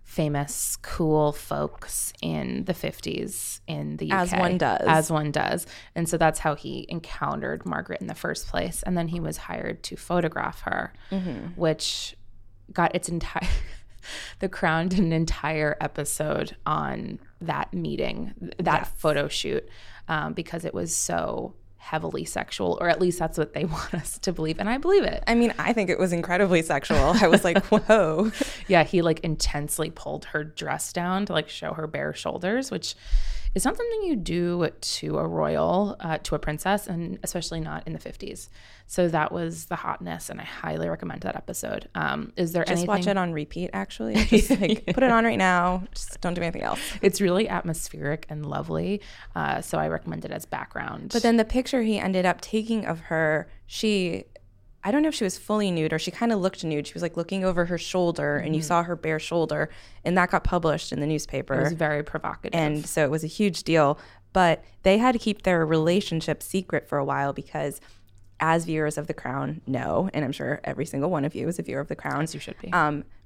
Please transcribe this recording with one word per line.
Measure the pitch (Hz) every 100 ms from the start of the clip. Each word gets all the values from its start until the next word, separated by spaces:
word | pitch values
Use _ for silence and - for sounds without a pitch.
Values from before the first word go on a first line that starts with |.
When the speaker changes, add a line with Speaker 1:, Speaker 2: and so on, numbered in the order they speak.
Speaker 1:
famous, | - - 151 143 143 - - -
cool | - - 156 151 151
folks | 147 - 147 151 - - - - -
in | 165 156 131 -
the | -
fifties | 170 - - - - - - - - -
in | 147 147 151
the | 156
U |
K. | 190
Speaker 2:
As | 180
one | 185 175 180
does. | 139 95 -
Speaker 1:
As | 160 156
one | 156 151
does. | 147 - 175 - - -
And | 170 165
so | 165
that's | 160 -
how | 160
he | 143 135 131 -
encountered | 170 - - 147 - 135 147 185
Margaret | - 180 -
in | 180
the |
first | 160 165 156 -
place. | - 170 -
And | - 175
then | 165
he | 175
was | 156 156
hired | - - - 165
to | - -
photograph | - 175 165 - - -
her, | - - - - -
Speaker 2:
Mm-hmm. | 190 180 127 170 175
Speaker 1:
which | 165 156 - - - - - - - - -
got | - 170
its | 175 -
entire, | 170 - - 180 - - - -
<laughs> | - - - - -
The | 190
Crown | - 175 160 180
did | 185
an | 165
entire | 160 160 - 151 156 151 151
episode | 151 - 147 - 151 147 156 - 151
on | 156 143 117 - - - -
that | 165 143 -
meeting, | 185 160 143 131 - - -
th-, | 170 -
that | 165 151
Speaker 2:
Yes. | - -
Speaker 1:
photo | 156 143 147
shoot, | - 143 139 - - - - -
um, | 156 156
because | 156 165 170
it | 175
was | - 170 -
so | - 170 - - - - - -
heavily | - 156 165 139
sexual, | 160 - - - 190 -
or | 170
at | 156
least | 180 170
that's | 160 170
what | 151
they | 151
<laughs> | 160 156
want | -
us | 185 - -
to | 190
believe. | 165 156 160
And | 196
I | 254
believe | 330 392
it. | 233 - -
Speaker 2:
I |
mean, | 233 240 -
I | 160
think | 226 190
it | -
was | 185
incredibly | 170 180 180 196 175
sexual. | 160 143 - 151 139 202
I | 185
was | 202
like, | 180 190
Speaker 1:
<laughs> | -
Speaker 2:
"Whoa." | 214 - 220 160 156 214 - - - -
Speaker 1:
Yeah, | 175
he, | 147 185
like, | 165 156
intensely | 170 151 - 147 147 - 160
pulled | 165 143 147 -
her | 156
dress | 156 - 156 151 -
down | 180 175 190 202
to, |
like, | 165 160
show | - 160
her | 160 156
bare | 143 147
shoulders, | 147 - 170 180 240 269
which | 165 - - - - - - -
it's | 196 254
not | -
something | 466 440
you | 381 247
do | 170 170 175 175 160 -
to | - - 151 151
a | 165
royal, | 165 151 151 165 180 202 -
uh, | 170 156
to | -
a | 151
princess, | 160 151 185 202 -
and | 170 170 185
especially | - 175 - 165
not | 160 156 -
in |
the | 160
fifties. | - - - - - - - - -
So | - 175
that | 160 156
was | 170 165 165 -
the | 175
hotness, | - - 175 160 -
and | -
I |
highly | - - 160 156 -
recommend | - - -
that | - -
episode. | - - 57 50 -
Um, | - 151 143 - -
is | 170
there | 170
Speaker 2:
Just | 170
Speaker 1:
anything? | 170 175
Speaker 2:
watch | 202 180
it | 196
on | 175
repeat, | 156 147 170 180
actually. | 190 196 - 226
Speaker 1:
<laughs> | 214
Speaker 2:
Just, | 220 214 -
like, | 220 190 220 -
put | 226
it | 262
on | 226
right | 226 196
now. | 185 180 180 180 185
Just | - - -
don't | 180
do | 175
anything | 170 -
else. | 53 - - 208
Speaker 1:
It's | 202 -
really | 190 180 220
atmospheric | 180 170 156 - 151 143 156 -
and | 151 151
lovely, | 147 160 160 175 202 - - - 165
uh, | 147 -
so | - 160
I | 156
recommend | 160 165 160
it | 165
as | - -
background. | - - - - - 202
Speaker 2:
But | 233
then | 233 226
the |
picture | 220 247 247 262
he | 220 202
ended | 190 185 180
up | -
taking | - 220 226 220
of | - 165
her, | - 160 156 151 - - -
she, | - 220 202 180 95 - - - - - -
I | 190
don't | 277
know | 311
if |
she | -
was | 190 -
fully | - 214 196
nude | 170 156
or | 160
she | 175
kinda | - 233 214
looked | 185 -
nude. | 165 147 147
She |
was, | 170
like, | 170 170
looking | 165 190 185
over | 180 170
her | 170
shoulder, | - 185 175 165 147 147
and | 151
you | 170
Speaker 1:
Mm-hmm. | 156
Speaker 2:
saw | 170
her | 170 165
bare | 160 156
shoulder, | - 170 156 151 156 - - -
and | - 185
that | 175
got | 170
published | - 175 160 156 -
in | 151
the | 147
newspaper. | 156 - 135 -
Speaker 1:
It | 135
was | 139
very | 160 156 147
provocative. | 147 160 170 - - 170
Speaker 2:
And | 151 151
so | 156 -
it | 143
was | 156
a | 156
huge | - 202 160
deal. | - 160 143 151 - - -
But | 185 175 160 - -
they | 190 202
had | 254
to | 233
keep | 220 196
their | 190 175
relationship | 156 160 160 185 - 165 160 151
secret | - 190 185 156 -
for | 143
a | 139
while | 139 139
because, | 139 - 151 147 - - - - - - -
as | 160 165
viewers | 165 156 151 151
of | 156
The |
Crown | 151 123 135 143 160 -
know, | 127 107 82 190
and | 151
I'm | 139
sure | 147 143 147
every | - -
single | 147 139 156
one | 160
of | 143
you | - 147
is | -
a |
viewer | 165 131
of | 147
The |
Crown, | 147 143 139
Speaker 1:
As | 160
you | 147
should | - -
be. | 180
Speaker 2:
um, | 180 151 147 - -